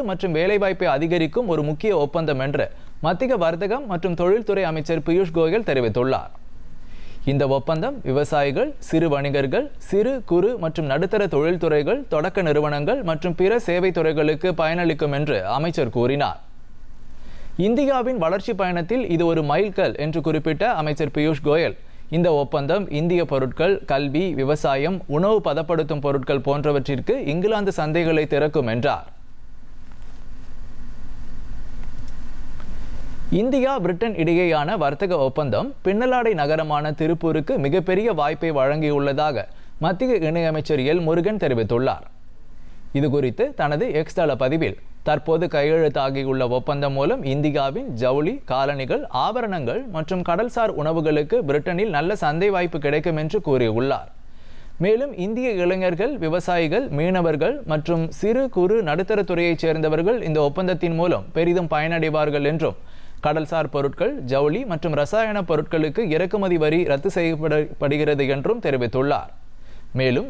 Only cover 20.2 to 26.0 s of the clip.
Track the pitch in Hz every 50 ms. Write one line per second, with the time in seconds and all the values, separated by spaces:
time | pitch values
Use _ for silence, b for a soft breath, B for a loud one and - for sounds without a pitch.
20.2 | 139 165 151 156 - 160 147 - 202 247 220 165 156 151 143 - 156 131 - 151
21.2 | 147 160 156 - - 151 147 165 160 110 92 b b b b b b b 156 170
22.2 | 175 175 151 143 143 - - 143 139 143 175 208 190 - 143 147 165 170 180 175
23.2 | 165 151 147 131 147 123 - - 156 190 196 - - - 139 139 147 139 135 156
24.2 | 190 180 151 135 131 139 151 - - 147 135 139 143 170 190 180 - - 143 156
25.2 | 190 208 220 208 - 160 143 160 156 165 170 160 151 147 156 143